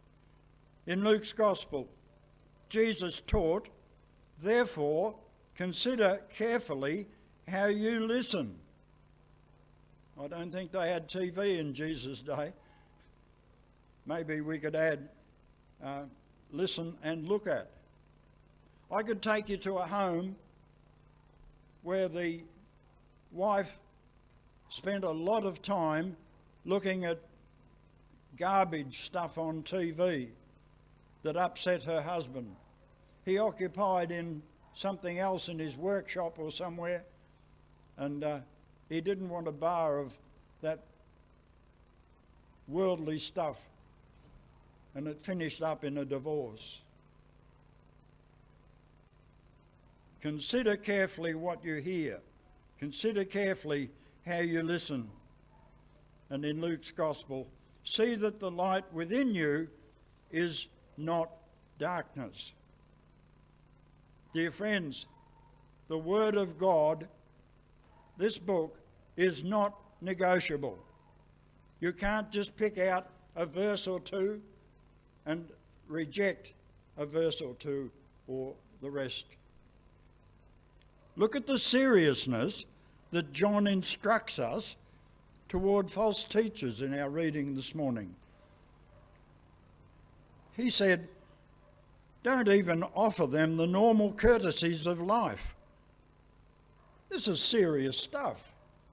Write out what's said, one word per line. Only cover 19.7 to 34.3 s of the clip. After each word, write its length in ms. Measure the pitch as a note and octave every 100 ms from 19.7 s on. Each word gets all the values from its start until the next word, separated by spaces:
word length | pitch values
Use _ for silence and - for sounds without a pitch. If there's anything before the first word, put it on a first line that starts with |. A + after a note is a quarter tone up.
| F#3
a 60 |
home 520 | E3+ G3+ F#3+ E3+ F#3+ G3 - - - _ - - - - - - - - - -
where 260 | E3+ F#3+ F#3
the 380 | E3+ E3+ E3 - - - - - - - - -
wife 480 | E3 G#3 G3+ E3 - - - _ - - - - - -
spent 320 | - F#3+ G3+
a 60 | F3+
lot 360 | D#3+ F3+ A3
of 180 | G3 E3
time 520 | F#3+ F#3+ D#3 D#3 F#3 D#3+ - - - -
looking 400 | E3+ G3 F#3+ F#3
at 160 | E3+ E3 - - - - - - - - - - - C3+
garbage 640 | F3+ G3 F#3 D#3+ C3+ -
stuff 360 | - F3+ D#3+ E3
on 240 | D#3+ D#3+
T 260 | - F#3 E3+
V 420 | D#3 F3+ D3 A#2 - - - - - - - - -
that 120 | D#3
upset 480 | E3 F3 - F3+ F3
her 180 | D#3 D#3+
husband. 520 | D#3 E3+ B2+ C3 A2 F#2 - - - - - -
He 140 | F#3 G3
occupied 720 | G#3+ F3 F#3 F#3+ G3 F3+ E3+
in 320 | E3+ E3+